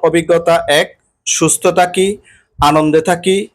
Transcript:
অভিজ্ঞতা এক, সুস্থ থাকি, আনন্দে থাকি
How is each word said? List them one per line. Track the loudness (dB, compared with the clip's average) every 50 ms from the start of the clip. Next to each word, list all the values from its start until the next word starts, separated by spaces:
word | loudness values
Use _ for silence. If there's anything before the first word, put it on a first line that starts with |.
| -2
অভিজ্ঞতা | 0 0 0 0 0 0 0 2 0 0 0 0 0 0 0
এক, | 0 -2 -6 _ _ _ _ _ _ -6
সুস্থ | -4 -2 0 0 0 0 -2 0 2 2
থাকি, | 0 0 0 -2 -2 -2 -4 -6 _ _ _ _ _ _ _ -2
আনন্দে | 0 2 2 2 2 2 2 0
থাকি | 0 0 -2 -2 -2 -2 -2 -2 -4 -6